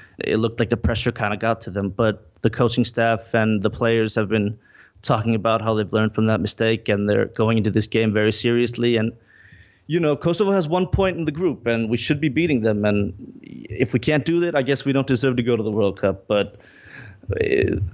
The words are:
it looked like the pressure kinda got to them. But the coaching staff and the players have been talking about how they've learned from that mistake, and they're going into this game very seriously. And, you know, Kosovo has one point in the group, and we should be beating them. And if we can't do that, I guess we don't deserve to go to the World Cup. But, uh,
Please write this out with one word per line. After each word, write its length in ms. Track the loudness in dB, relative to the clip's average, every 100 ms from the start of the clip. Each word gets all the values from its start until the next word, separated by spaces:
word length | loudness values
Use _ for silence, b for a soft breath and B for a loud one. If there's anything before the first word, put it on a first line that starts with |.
| B B
it 200 | -2 0
looked 240 | -2 -2
like 80 | -2
the 80 | 0
pressure 340 | 0 -2 -4
kinda 240 | -2 -4 -2
got 240 | -2 -4
to 100 | -4
them. 180 | -4 -4
But 360 | 0 0 0 -10 _
the 80 | -2
coaching 360 | 2 0 2 0
staff 480 | 0 0 0 0
and 300 | 0 2 2
the 60 | 0
players 460 | 0 0 2 0 0
have 140 | 0
been 280 | 0 -2 -4 b b b b
talking 340 | -2 0 2 0
about 260 | 2 0
how 120 | 0
they've 180 | 0 0
learned 240 | 2 2 2
from 120 | 0
that 120 | 0
mistake, 480 | -2 -2 0 0 0
and 220 | 0 2
they're 160 | 0 0
going 320 | 0 0 2
into 120 | 2
this 160 | 0 0
game 280 | 0 2
very 180 | 2 2
seriously. 640 | 0 0 0 0 0 0 2
And, 160 | 0 -6 b b b b b b b
you 120 | 0
know, 160 | 0 0
Kosovo 380 | 0 0 2
has 120 | 2 2
one 220 | 0 0
point 300 | 2 0 0
in 80 | -4
the 80 |
group, 340 | -2 -2 -2 -2
and 220 | -2 0
we 80 | -2
should 240 | 0 0
be 80 | 0
beating 320 | 0 0 2
them. 240 | 2 2 2
And 280 | 2 0 -6 -16 -20
if 500 | -18 -18 -14 -4 0
we 80 | 0
can't 240 | 2 0
do 160 | 2 0
that, 160 | 2 0
I 60 |
guess 240 | 0 -2 0
we 80 |
don't 120 | 0 2
deserve 300 | 0 2 0
to 80 |
go 140 | 0 0
to 60 |
the 80 | 0
World 280 | 0 0 2
Cup. 300 | -2 -2 -2
But, 320 | 0 0 -6 B B B B B B -8
uh, 520 | -2 0 2 2 0 -4